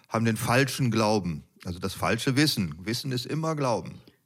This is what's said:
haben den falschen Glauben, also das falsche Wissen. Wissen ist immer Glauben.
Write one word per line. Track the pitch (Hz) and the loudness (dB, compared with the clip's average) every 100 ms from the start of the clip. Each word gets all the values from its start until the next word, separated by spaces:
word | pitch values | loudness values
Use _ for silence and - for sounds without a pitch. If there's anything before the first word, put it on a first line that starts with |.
| - | -6
haben | 113 113 | 0 2
den | 110 | 2
falschen | 120 120 135 - 131 | 2 4 4 2 2
Glauben, | 110 110 107 90 76 - - - | 4 4 2 0 -6 -10 -14 -10
also | 85 | -6
das | 95 - | -6 -2
falsche | 87 113 - 131 | -2 0 0 2
Wissen. | 151 - 90 76 | 4 2 -2 -4
Wissen | 95 117 139 | -6 -6 -4
ist | 123 - | -6 -4
immer | 147 160 156 | -4 -2 -2
Glauben. | 135 107 85 87 - _ | 0 -2 -4 -14 -20 _